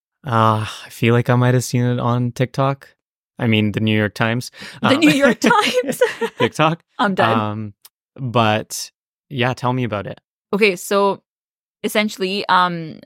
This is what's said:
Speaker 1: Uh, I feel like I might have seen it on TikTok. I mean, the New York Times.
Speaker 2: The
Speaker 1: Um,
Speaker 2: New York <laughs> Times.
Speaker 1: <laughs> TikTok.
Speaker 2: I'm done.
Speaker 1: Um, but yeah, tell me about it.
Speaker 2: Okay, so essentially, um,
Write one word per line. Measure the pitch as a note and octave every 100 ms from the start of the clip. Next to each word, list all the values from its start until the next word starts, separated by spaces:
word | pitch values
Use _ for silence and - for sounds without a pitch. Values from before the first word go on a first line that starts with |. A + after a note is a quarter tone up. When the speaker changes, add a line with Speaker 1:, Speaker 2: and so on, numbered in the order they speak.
| _ _
Speaker 1:
Uh, | D3+ A2+ A2 A2 G#2+ -
I | -
feel | - A2+
like | A#2+ A#2+
I | B2
might | B2
have | B2+
seen | A#2+ B2
it | B2 B2
on | B2 A#2+ B2
TikTok. | - B2+ - C3+ C#3 - _ _ _ _ -
I | B2
mean, | A2 G#2
the | G#2
New | A2 G#2+
York | G#2
Times. | - A2+ A#2 - - - -
Speaker 2:
The | -
Speaker 1:
Um, | C#4
Speaker 2:
New | D#4
York | C#4+ C#4 -
<laughs> |
Times. | - - - B3 C4+ - A#4+ -
Speaker 1:
<laughs> | A4+ -
TikTok. | A3+ - D#3 E3 _ -
Speaker 2:
I'm | A3+
done. | F#3+ D3+ A2+
Speaker 1:
Um, | G#2+ G#2+ G#2+ - - _ _ -
but | C3 A#2 A2 G#2+ - - - _ _ _ _
yeah, | C#3 A#2+
tell | B2 B2
me | B2+
about | A#2+ G2+ G2
it. | - _ _ _
Speaker 2:
Okay, | G3+ G#3+ F3+
so | - G3+ G3+ F#3+ _ _ _ _ _ _
essentially, | G#3 A3 G#3+ - F#3+ G3+ -
um, | F#3 F3+ E3+ D#3+ -